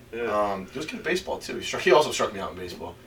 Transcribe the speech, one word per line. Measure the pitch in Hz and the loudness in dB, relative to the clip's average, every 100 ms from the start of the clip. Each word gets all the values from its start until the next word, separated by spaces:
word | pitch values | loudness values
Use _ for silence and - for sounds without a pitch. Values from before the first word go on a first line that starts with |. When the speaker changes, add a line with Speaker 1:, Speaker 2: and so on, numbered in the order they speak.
| - | -10
Speaker 1:
Yeah. | 113 | -6
Speaker 2:
Um, | 117 104 104 98 95 | 0 2 2 0 -6
he | 135 | -8
was | - | -8
good | 120 | -6
at | |
baseball | 156 180 - - | -2 -2 -2 -6
too. | - - | -6 -6
He | |
struck, | - - | -4 0
he | 185 | 6
also | 165 131 | 8 6
struck | - 107 | 2 0
me | 98 | -2
out | 80 | -8
in | 85 | -8
baseball. | 90 - - - | -10 -10 -12 -14